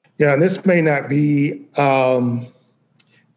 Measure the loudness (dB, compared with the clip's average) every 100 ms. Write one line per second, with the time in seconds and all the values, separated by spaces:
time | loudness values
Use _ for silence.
0 | _ -2 0 2 0 0 0 2 2 -2
1 | -2 -2 0 0 -2 -6 -8 -2 0 2
2 | 2 0 0 -4 -8 _ _ _ _ -20
3 | _ _ _